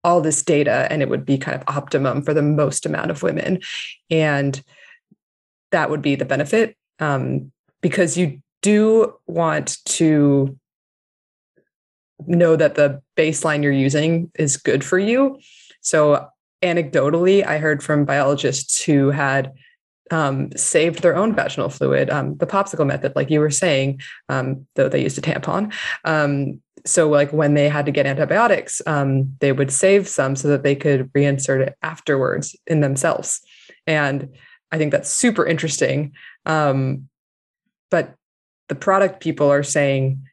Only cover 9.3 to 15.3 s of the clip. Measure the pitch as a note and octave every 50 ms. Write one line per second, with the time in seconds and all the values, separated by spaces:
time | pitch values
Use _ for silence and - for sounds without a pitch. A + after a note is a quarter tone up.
9.3 | E3 E3+ E3 D#3+ D#3 D3+ C#3 - - - _ - - - E3+ D#3 D#3 D3 D3 C#3+
10.3 | C#3 C#3 C3+ C3+ C3+ _ _ _ _ _ _ _ _ _ _ _ _ _ _ _
11.3 | _ _ _ _ _ _ _ _ _ _ _ _ _ _ _ _ _ - D3+ E3
12.3 | F3 E3+ F3 E3 D#3+ D#3 D#3+ D3 - - D3 C#3 C3+ C3+ _ _ _ - D#3 D#3
13.3 | D3+ - - D#3+ D3+ D3 D3 C#3+ C#3 C3+ C3+ C3+ C#3 D3 D#3 D#3+ E3 E3+ E3+ E3
14.3 | _ - D#3+ C#3+ - - _ - A2+ C#3 - - F3+ F#3 G3 G#3+ A#3+ C4 C#4 C4+